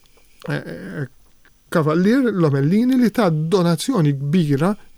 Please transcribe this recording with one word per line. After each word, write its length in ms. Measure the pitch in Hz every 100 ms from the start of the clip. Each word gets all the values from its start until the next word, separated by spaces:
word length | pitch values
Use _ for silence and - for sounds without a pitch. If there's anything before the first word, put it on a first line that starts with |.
| _ _ _ _ -
eh, 60 |
eh, 520 | 143 - 170 190 170 135 - _ _ _ _ -
kavallier 600 | 175 151 165 196 262 247
Lomellini 600 | 196 156 139 143 202 247 262
li 140 | 233
ta' 180 | - 190
donazzjoni 840 | 156 160 190 170 165 - 240 147
kbira, 600 | 139 143 180 151 135 175 208 -